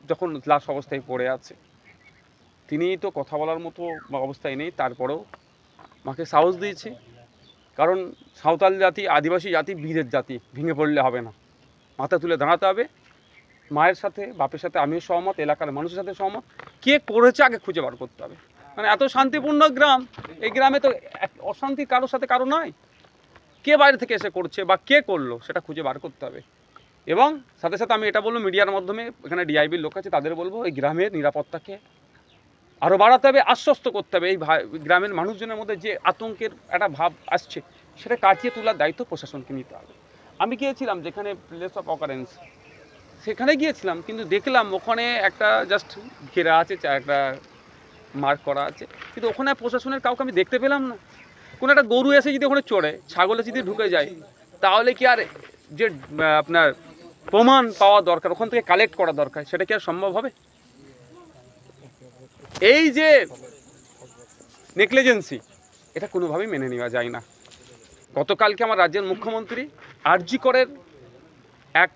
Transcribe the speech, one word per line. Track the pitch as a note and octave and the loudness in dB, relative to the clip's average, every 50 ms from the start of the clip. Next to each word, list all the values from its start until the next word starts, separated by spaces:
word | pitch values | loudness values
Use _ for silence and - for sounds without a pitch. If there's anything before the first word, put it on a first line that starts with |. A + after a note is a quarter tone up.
| _ C#3+ | _ -6
যখন | E3 - F#3 E3+ D#3 C#3 - | -6 -6 -4 -8 -8 -8 -2
লাশ | D3 D3 D3 - - | 0 0 0 0 -4
অবস্থায় | C#3+ C#3 C#3+ - D3 C3+ B2+ | -8 -8 -8 -8 -10 -10 -8
পড়ে | - B2+ B2+ B2+ B2+ | -8 -6 -4 -4 -4
আছে, | C3 B2+ _ - - _ _ _ _ _ _ _ _ _ _ _ _ _ _ _ _ _ _ _ _ _ _ _ | -4 -6 _ -20 -20 _ _ _ _ _ _ _ _ _ _ _ _ _ _ _ _ _ _ _ _ _ _ _
তিনি | D3+ D3+ E3+ F3+ F#3+ | -4 -4 -2 -2 -4
তো | E3+ - G3 | -4 -6 -8
কথা | E3+ D3+ C#3 - D#3 D3 | -8 -8 -10 -8 -6 -6
বলার | D3+ D#3+ E3 E3 | -4 -4 -4 -6
মতো | E3+ E3 D#3 - F3 E3+ E3 D#3 - - C#3 | -8 -14 -14 -12 -12 -12 -12 -12 -14 -10 -8
অবস্থায় | C#3 C3 C3+ C#3 _ _ D#3 C3+ | -6 -6 -6 -8 _ _ -8 -8
নেই, | C3+ D3+ F3 F3 | -6 -8 -10 -6
তারপরেও | - C#3 C3 A#2+ - B2+ B2+ D3 E3 G#3 _ - - _ _ _ _ _ _ _ _ - - _ _ _ | -4 -6 -6 -4 -6 -6 -6 -6 -8 -10 _ -20 -20 _ _ _ _ _ _ _ _ -20 -20 _ _ _
মাকে | C3+ C3+ C3 E3 | -12 -10 -10 -10
সাহস | D3+ - D3+ D#3 F3+ F#3 | 0 2 4 4 4 2
দিয়েছি। | E3+ F#3+ G#3 F#3+ - - A3 B3 - _ _ - - - _ _ _ _ _ _ _ _ _ _ | -2 -6 -8 -10 -10 -16 -18 -18 -18 _ _ -20 -20 -20 _ _ _ _ _ _ _ _ _ _
কারণ | - D3 E3 F#3 F#3+ F#3 F3+ - _ _ _ _ | 0 0 2 2 0 -4 -8 -12 _ _ _ _
সাঁওতাল | - - D3+ E3 - G3 F#3+ F#3+ F#3+ | -4 0 0 2 4 4 2 4 4
জাতি, | F#3+ F#3 E3 G#3 G3+ F3+ | 2 2 2 0 -2 2
আদিবাসী | D#3 D3 D3 D#3+ F3 F#3 D#3+ G3+ | 2 2 2 2 -2 -2 -2 0
জাতি, | F3 D#3+ D#3 - G3 | -2 -2 -2 -2 -8
বীরের | E3 D3 D#3 D#3+ D#3+ D3+ A#2+ | -10 -8 -4 -4 -4 -4 -2
জাতি, | B2+ C3+ B2 _ C3 A#2+ _ _ - | -2 -4 -4 _ -12 -14 _ _ -12
ভেঙে | B2 D3 E3 D#3+ | -6 -4 -4 -2
পড়লে | C#3 D3+ D3+ D3+ D3 | 0 0 0 2 2
হবে | C3 C3 A#2+ B2 | 2 2 0 -2
না, | A#2 A2+ G#2 _ _ _ _ _ _ _ _ _ _ _ _ - | -8 -10 -16 _ _ _ _ _ _ _ _ _ _ _ _ -10
মাথা | C3 C3+ F#3 E3+ | -4 -2 -2 -2
তুলে | D3 E3+ E3+ | 0 -2 -2
দাঁড়াতে | C#3+ C#3+ D3 F3 E3+ - | 0 2 0 2 2 2
হবে। | F#3+ F#3+ G#3 B3 D#4 _ _ _ _ _ _ _ _ _ _ _ _ _ _ _ _ D3 | 0 0 0 -4 -6 _ _ _ _ _ _ _ _ _ _ _ _ _ _ _ _ -2
মায়ের | D3 D#3 F3 F#3+ | 2 2 2 2
সাথে, | - - G3+ - - G3+ F3+ - | 0 -4 -8 -8 -8 -14 -14 -6
বাপের | E3+ C#3 C#3 - D3+ | -4 -4 -4 -4 -8
সাথে | - F3 - F3 | -10 -4 -2 -2
আমিও | D3 C#3+ D#3 E3+ | -2 0 -2 -6
সহমত, | E3+ - F3+ E3+ F3 F#3+ F#3+ - | -4 -2 -4 -2 -2 -4 -4 -4
এলাকার | D3+ D3 D3 - D#3+ D3+ C3+ | -2 -2 -2 -4 -4 -8 -6
মানুষের | C#3 D#3 E3+ F3 | -8 -8 -8 -8
সাথে | F#3 G3 F3+ F#3+ | -10 -10 -10 -8
সহমত। | - G3 F#3+ G3+ A3+ - _ _ _ - - _ _ - | -6 -6 -6 -6 -8 -14 _ _ _ -20 -20 _ _ 0
কে | B3+ C#4+ D4 | 2 2 2
করেছে | - - G#3+ A3+ A#3 B3 B3 - C#4+ | 2 0 2 6 6 6 6 6 4
আগে | C4 A#3 G3 | 4 4 0
খুঁজে | _ - F3+ E3 | _ -8 -6 -4
বার | C#3+ B2 B2 | -6 -6 -8
করতে | A#2+ B2+ B2 _ _ - | -10 -16 -18 _ _ -18
হবে। | - - - _ _ _ _ - - - | -18 -18 -20 _ _ _ _ -20 -18 -10
মানে | - G#3 G#3 | -4 2 2
এত | G#3+ G3+ C4+ | 2 4 2
শান্তিপূর্ণ | C4+ - C4+ C4+ C4+ A#3+ D4+ B3+ D4 D4+ D4 D#4 D#4 | 0 2 2 2 2 0 -2 -2 0 4 4 4 4
গ্রাম, | C4 B3 C#4+ D4 C4+ B3+ B3+ B3 - - - - - - | 4 4 4 4 4 2 2 -6 -16 -18 -18 -18 -14 -6
এই | - A3+ | -6 -4
গ্রামে | A#3 C4 C4 C4+ C4+ C#4+ | 0 2 2 4 4 4
তো | - C4+ B3+ - - - - | 2 2 0 0 -8 -16 -10
এক | - - - _ - | -8 -8 -8 _ -10
অশান্তি | - - G3+ - - C4+ C#4 B3+ C#4+ | -10 -10 -8 -6 -6 -6 -6 -6 -4
কারোর | - B3+ B3 B3+ B3+ | 0 0 0 0 0
সাথে | - B3+ B3+ | -4 -6 -2
কারো | B3+ B3+ B3 B3+ | 0 0 0 0
নয়। | C4 C#4+ E4 E4 - - _ _ _ _ _ _ _ _ _ _ _ _ - _ _ _ _ _ | 0 -2 -2 -2 -6 -12 _ _ _ _ _ _ _ _ _ _ _ _ -20 _ _ _ _ _
কে | C#4+ D4 | 2 6
বাইরে | C#4+ C#4+ C#4+ C4+ | 6 8 6 6
থেকে | - B3 A#3+ A#3 | 4 -2 -4 -4
এসে | G3+ G3 G3+ | -4 -4 -6
করছে | - F#3 F3+ E3 - - F#3+ | -6 -6 -8 -6 -6 -8 0
বা | F3 F#3+ F3 _ | 0 0 0 _
কে | - C4+ D4 | 4 4 4
করলো, | - - G3 D#3+ C#3 B2 A#2+ A#2 - | 4 2 -4 -4 -2 -6 -8 -10 -10
সেটা | - D3+ F3 | -8 -8 -8
খুঁজে | - - D#3 D3+ D#3+ | -8 -8 -10 -6 -4
বার | C3+ C3 C#3+ | -6 -6 -6
করতে | - D#3+ C3+ _ - | -10 -16 -14 _ -14
হবে। | - C3 - C#3+ _ _ _ _ _ _ - _ _ _ _ _ | -14 -14 -16 -20 _ _ _ _ _ _ -20 _ _ _ _ _
এবং | - D#3+ F#3+ B3+ D4 D#4 C#4+ C4 _ _ _ - | -2 2 4 4 2 2 -4 -12 _ _ _ -6
সাথে | E3+ F3 | -6 -4
সাথে | F#3+ A#3 G#3+ A#3 | -4 -4 -2 -2
আমি | G#3+ G#3+ G#3 | -2 -2 -2
এটা | F#3 G#3 | -2 -2
বলবো, | G3+ A3 A#3 A#3 | -2 -2 -4 -2
মিডিয়ার | A3 F#3+ F3+ F#3+ G3+ F#3+ | -4 -2 2 2 2 2
মাধ্যমে | G3 G3 F#3 F3+ G3+ A3 A#3 A#3 B3 _ - | 0 -4 -4 -6 -8 -8 -10 -12 -14 _ -12
এখানে | C#3 E3 F3+ F3+ | -8 -6 -4 -4
ডিআইবির | D#3 D3 D3+ D3+ D#3 E3 F3 | 0 2 2 2 2 0 -4
লোক | D#3 D3+ - | -6 -6 -8
আছে, | G3 F#3 G3 | -10 -8 -4
তাদের | - D3+ C#3 D#3+ E3+ | -4 -2 -2 -2 -6
বলবো | D#3+ E3+ F#3 F#3+ A3+ B3 | -6 -8 -8 -8 -6 -6
এই | F3+ | -6
গ্রামের | D3+ C3 C3+ C#3+ D#3 E3 F#3 G#3+ G3 | -6 -2 -4 -2 0 0 -2 -2 -2
নিরাপত্তাকে | D#3+ C#3+ D3 C#3 D3+ C#3+ _ - E3 _ - G3 G3+ _ _ _ _ _ _ _ _ _ _ _ _ _ _ _ _ _ _ _ _ | -2 -2 -2 -2 -2 -8 _ -10 -14 _ -14 -18 -18 _ _ _ _ _ _ _ _ _ _ _ _ _ _ _ _ _ _ _ _
আরও | - E3 F#3+ F#3+ | 2 2 4 6
বাড়াতে | G3+ A3+ B3+ B3 - C#4 | 8 8 8 8 6 6
হবে, | C4 C#4 | 6 6
আশ্বস্ত | - - B3+ - - - C#4 - _ B3+ | 4 4 0 0 2 0 0 0 _ -6
করতে | - G3+ F#3+ _ - | -6 -6 -8 _ -2
হবে। | F3+ E3+ F3+ | -2 0 0
এই | F#3+ | -2
ভাই, | F#3 D#3+ D3 D#3+ D#3 F2 | -2 0 0 0 0 0
গ্রামের | G#2+ A#2+ D#3+ D3+ C#3+ F3 F3+ F#3+ G#3 G3+ | -4 -10 -12 0 2 2 2 2 0 -4
মানুষজনের | E3 E3+ G3 A3 F#3+ G#3+ A3+ A3 | -4 -4 -6 -6 -8 -10 -10 -10
মধ্যে | G#3+ A3 G#3 A3 | -10 -8 -8 -10
যে | F3+ E3 G#3+ G3 - _ | -8 -6 -8 -8 -2 _
আতঙ্কের | - A3+ _ A3 A3+ G#3+ - A3+ A3 - - _ _ | -2 -2 _ -8 -12 -10 -8 -10 -10 -10 -14 _ _
একটা | - - G#3 G3 | -4 -2 -2 -2
ভাব | C#3+ C3+ D#3+ F3 E3 _ _ | -2 -2 -4 -4 -4 _ _
আসছে, | - - F3+ - - - D#3+ - _ _ _ _ _ _ - - | -6 -6 -6 -6 -6 -16 -16 -16 _ _ _ _ _ _ -18 -6
সেটা | A3+ A#3+ | -6 -6
কাটিয়ে | A#3 - F#3+ G3 F#3+ G#3+ B3 G#3 | 0 4 2 2 2 0 -8 -8
তোলার | A3+ G#3+ A3 A3 | -4 -4 -4 0
দায়িত্ব | - D3 D#3 D#3+ - B3 | 0 0 -2 -2 -6 -10
প্রশাসনকে | _ F3 D3 - C3 - C#3 B2+ _ C#3 | _ -10 -14 -12 -14 -16 -16 -14 _ -12
নিতে | C3 B2 _ - | -14 -12 _ -20
হবে। | - - _ - _ _ _ _ _ _ - _ _ | -20 -20 _ -20 _ _ _ _ _ _ -20 _ _
আমি | F3+ A3+ B3+ | -2 -2 -2
গিয়েছিলাম | G#3+ C4+ C#4 C4 - C4 A#3 G3 F3+ D3+ | -4 -4 -6 -4 -4 -6 -6 -6 -6 -8
যেখানে | E3+ - G3+ G3+ G3+ G3+ | -12 -10 -10 -10 -10 -10
place | F3 - _ E3 E3+ F3 F#3 - | -12 -14 _ -16 -12 -12 -10 -10
of | G3+ F3 | -12 -8
occurrence, | D#3 D#3+ C#3+ D#3 C#3+ C3+ C3 B2+ - - - - - _ _ _ - - - - _ _ - - _ - - - | -8 -6 -6 -6 -8 -8 -10 -12 -14 -16 -20 -20 -20 _ _ _ -20 -20 -20 -20 _ _ -20 -20 _ -20 -14 -10
সেখানে | G#3+ G#3+ - B3 C4+ D#4 | -10 -8 -4 0 0 0
গিয়েছিলাম, | C4+ D4+ D#4+ - - - F#3+ E3+ E3 E3 | 2 0 -4 -4 -4 -6 -6 -6 -6 -8
কিন্তু | - A3 A3 A3 | -12 -12 -12 -6
দেখলাম | D#3+ E3+ G3+ - C#4 B3+ B3 A3 G3+ F#3+ | -4 -4 -2 -2 0 0 0 0 0 -4
ওখানে | F#3 - - A#3 A3+ A#3 A#3+ A#3+ | -6 -4 -4 -4 -2 -2 -4 -2
একটা | A#3 F#3+ G3+ - - A3 G#3 G#3+ - - F3 | 0 -2 -2 -2 0 2 2 2 2 2 0
just | G3 G3+ - - - G3+ G#3+ B3+ - - D3 C3+ - | -2 -2 -2 -6 -20 -20 -20 -20 -20 -20 -20 -6 -2
ঘেরা | F3+ E3+ D#3+ D#3+ D#3+ | 0 2 4 4 4
আছে, | E3+ - - | 2 0 -4
চা-, | - - D3 | -8 -4 -2
একটা | C#3 C#3 B2+ C#3+ C#3+ C#3 C#3 C3+ C3 C#3 - - _ - - - _ - - - _ - - - - | -2 -2 -2 0 0 0 0 -2 -4 -8 -14 -20 _ -20 -20 -20 _ -20 -20 -20 _ -20 -20 -14 -10
মার্ক | C#3 C#3 C#3 C#3+ C#3+ - | -4 -2 -2 -2 -2 -2
করা | D3 C#3 C#3 C#3+ | -4 -4 -2 -4
আছে, | D3 D3 - - | -6 -8 -12 -20
কিন্তু | - - - - - - A#3+ A3+ A#3 | -20 -18 -20 -20 -16 -12 -6 -4 -4
ওখানে | - - C4 C#4 C4+ | -4 -2 -2 -2 -2
প্রশাসনের | - A3+ A#3+ A#3 B3 - C4 C4+ C4+ | -2 -4 -4 -4 -4 -4 -4 -8 -4
কাউকে | - C4+ B3+ - C4+ | -2 -4 -2 -2 -6
আমি | B3+ G3+ | -2 0
দেখতে | - - - - B3 | 0 0 0 0 0
পেলাম | A#3+ C4+ C#4+ C#4+ C4+ | 0 2 0 0 -2
না। | B3+ A#3 G3+ _ _ - - - - - - - - - - | -6 -8 -12 _ _ -20 -20 -20 -20 -20 -20 -20 -20 -12 -4
কোনো | - C4 C#4+ | 2 4 6
একটা | C#4+ C#4 | 6 6
গরু | G#3+ A#3 B3 C4 C#4 C#4 | 4 2 2 4 6 6
এসে | C#4+ - D4 C#4 | 4 4 4 0
যদি | C4+ C#4+ | 0 2
ওখানে | C#4 C4+ C#4+ C4 | 2 2 0 0
চড়ে, | - A3+ G3 D#3+ D3+ D3+ - - - | 0 0 2 2 0 -4 -4 -14 -12
ছাগল | - F3 F3+ F#3 A3 A#3 | 0 0 2 2 2 -2
এসে | A3+ A3+ | -2 -4
যদি | G#3+ - A#3 | -4 -6 -4
ঢুকে | F3+ G#3 G#3+ A3 G3 | -4 -4 -2 -2 0
যায়, | F3 E3 C#3+ - F#3 D#3+ D3+ - _ _ - _ - - | 2 0 0 -2 -6 -16 -20 -20 _ _ -20 _ -8 0
তাহলে | - F#3+ F#3 G#3+ A#3 B3 B3+ | 2 4 4 4 4 2 0
কি | - B3+ | 4 4
আর | B3+ B3 A3+ G#3 - - - - - - _ _ _ D3+ | 4 4 4 0 -6 -10 -20 -20 -20 -20 _ _ _ -4
যে, | D3 A3+ | -2 -2
আহ, | A3 E3+ C#3 C3 - D3 D3+ D#3+ D#3 D3+ D3+ | -2 -2 -6 -14 -12 -4 0 2 4 4 2
আপনার | D3 - E3 E3+ D#3+ D3 C3 - - - - - - - - _ - - | 2 2 2 4 4 4 2 -2 -14 -20 -20 -20 -20 -20 -20 _ -10 0
প্রমাণ | - G#3 A#3 B3 C4+ C4+ B3 A#3 G3+ - | 4 6 6 8 8 6 4 2 2 4
পাওয়া | G#3 G3 G#3 G#3 | 6 8 8 6
দরকার, | F#3+ F3+ E3+ D#3+ - F3+ F3 | 6 4 0 0 0 -4 -4
ওখান | - A3+ A3 | -2 -4 -2
থেকে | A#3+ A#3+ A3 | -2 -2 2
কালেক্ট | - F3+ F#3+ A3 G#3+ - | 2 4 4 4 0 2
করা | - F#3+ E3 D3+ | -2 -2 0 0
দরকার, | C#3 D3 C3 - D#3 D3 | -2 -2 -4 -4 -10 -10
সেটা | - - F3 F#3+ | -6 -4 -4 -2
কি | - G#3+ | -2 -2
আর | G#3 | -4
সম্ভব | - - E3+ F3+ F#3+ G3 F3 | -2 -4 -6 -4 -4 -4 -4
হবে? | G3+ A#3 C4 - _ _ _ _ _ _ _ _ B3+ C#4 C#4 C4 _ - - D4+ F4 F4+ D#4+ D#4 - _ - _ _ _ _ - C3+ C#3 C3 _ _ B2+ B2+ _ _ C3 - _ _ - - - - | -4 -6 -6 -10 _ _ _ _ _ _ _ _ _ -20 -20 -20 _ -20 -20 -20 -20 -20 -20 _ -20 _ -20 _ _ _ _ -20 _ -20 -20 _ _ -20 -20 _ _ -20 -20 _ _ -20 -18 -8 2
এই | F3+ G#3 C4 D4+ E4 D#4 | 4 6 6 6 6 2
যে | B3 C#4 D#4 D#4 D4+ C4+ G3 D3 C3 - B2+ B2 - - _ - _ - _ _ _ _ - - _ - - _ _ _ - _ _ _ - _ - | 2 2 4 6 6 6 6 2 -10 -20 -20 -20 -20 -20 _ -20 _ -20 _ _ _ _ -20 -20 _ -20 -20 _ _ _ -20 _ _ _ -20 _ 0
নেগলিজেন্সি, | F3 G#3 G#3 A#3+ C4+ C4 B3+ A#3+ G#3 E3 - C#3 A2+ - _ _ _ _ _ _ _ _ _ _ | 0 0 2 4 4 4 4 2 2 0 -8 -12 -14 -14 _ _ _ _ _ _ _ _ _ _
এটা | D#3 G3 | -10 -10
কোনোভাবেই | G3+ - F#3 F3 E3 D3+ E3+ G#3 | -6 -4 -4 -2 -2 -2 -4 -4
মেনে | A3 F#3+ C#3 C3+ C3 | -4 -4 -4 -4 -4
নেওয়া | B2 A#2+ A#2+ A#2+ | -6 -6 -6 -4
যায় | A2+ B2 A#2+ A#2+ | -4 -4 -4 -4
না। | A#2+ A#2+ A2+ _ _ _ _ - - - - - - - - - - _ _ _ - | -8 -12 -14 _ _ _ _ -20 -20 -20 -20 -20 -20 -20 -20 -20 -20 _ _ _ -6
গতকালকে | C#3 D3 - G3+ - A3 G#3 G#3 F3+ A#3 | -6 -2 -2 0 2 2 2 2 0 -2
আমার | A3 A3 F#3 | 0 2 2
রাজ্যের | F3+ E3+ D3+ G3+ G3+ | 2 2 2 -2 -2
মুখ্যমন্ত্রী | F#3 F#3 - - G#3+ A3 A3 A3 - A#3 A#3 C4+ D4+ _ - - - - _ - | -2 -4 -4 -4 -6 -6 -6 -8 -8 -8 -10 -10 -10 _ -20 -20 -20 -20 _ 0
আরজি | D3+ E3+ F#3+ F3 E3+ B3 C4 | 2 2 2 0 -4 -6 -2
করের | - C4 B3 B3+ C4 B3 C#4+ - - _ - - - - _ - - _ _ _ _ _ _ _ _ _ _ | 0 2 2 2 0 0 -4 -20 -20 _ -20 -20 -20 -20 _ -20 -20 _ _ _ _ _ _ _ _ _ _
এক | D#3+ F3 F#3 _ | 2 2 2 _